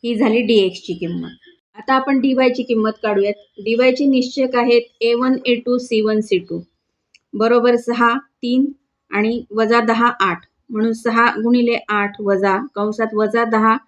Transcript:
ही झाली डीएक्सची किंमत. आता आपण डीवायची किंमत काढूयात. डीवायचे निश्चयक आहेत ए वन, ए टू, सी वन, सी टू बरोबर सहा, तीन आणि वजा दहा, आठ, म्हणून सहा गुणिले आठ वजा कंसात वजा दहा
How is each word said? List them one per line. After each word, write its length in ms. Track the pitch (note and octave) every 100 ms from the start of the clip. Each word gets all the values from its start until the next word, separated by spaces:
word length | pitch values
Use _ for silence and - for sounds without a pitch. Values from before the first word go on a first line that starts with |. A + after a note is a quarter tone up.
ही 100 | A#3
झाली 260 | A3+ A#3+ A3+
डीएक्सची 540 | A3 A3 F#3+ F3+ -
किंमत. 340 | E3 E3+ E3+ E3 - _ _ _
आता 200 | G#3 G#3
आपण 260 | C4 C4 C4+
डीवायची 420 | C4 C4 B3+ B3
किंमत 280 | B3 A3+ A3 G#3+
काढूयात. 300 | G#3+ G3+ G3+ G3+ _ -
डीवायचे 460 | G#3 A#3 B3+ B3+
निश्चयक 520 | C#4+ C4 B3 - C4 B3+
आहेत 260 | A#3+ A#3+ A#3 _
ए 140 | A#3
वन, 220 | A#3+ C4 C4 -
ए 80 |
टू, 240 | A#3+ B3 B3
सी 220 | B3 A3
वन, 200 | G#3+ G#3+
सी 180 | G#3+ F#3
टू 220 | F3 E3+ E3+ _ _ _ _ _ _
बरोबर 440 | G#3 A3+ A#3+ A#3 A#3+
सहा, 380 | A#3+ A#3+ A#3 B3
तीन 540 | - _ A#3+ B3 C#4 C#4 _ _ _
आणि 340 | G3+ A3 A#3+ -
वजा 300 | G#3+ A3 A#3
दहा, 300 | A3+ A3+ A#3+ A#3+
आठ, 200 | F#3+ E3+ _ _ _
म्हणून 220 | G#3+ A3
सहा 340 | A3+ A#3+ A3+ A#3
गुणिले 520 | - A3+ B3 A#3+ A#3 -
आठ 320 | G#3 G3+ G3+
वजा 460 | G3+ G3 G3 F#3+ C4+
कंसात 400 | - G#3 G#3+ A3
वजा 300 | G#3+ G#3+ A3+
दहा 300 | A#3 A3 A3 A3+